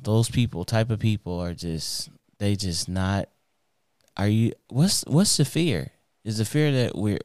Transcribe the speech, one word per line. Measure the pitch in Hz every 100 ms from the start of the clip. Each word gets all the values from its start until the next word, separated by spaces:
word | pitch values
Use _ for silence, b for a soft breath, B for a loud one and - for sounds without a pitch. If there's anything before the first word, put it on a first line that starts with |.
those | 104 110 113
people, | 131 120 85 92
type | 113 113
of | 107
people | 110 104 - 87
are | 87
just, | 87 85 82 - - - - _ -
they | 101 98
just | 95 80 -
not, | 92 95 98 - _ _ _ _ _ _ _ _ -
are | 101
you, | 110 117 - -
what's, | 123 185 - -
what's | 143 208 -
the | 139
fear? | 151 165 87 - - _ _
Is | 104 107
the | 107
fear | 147 151
that | 131 117 -
we're, | 104 98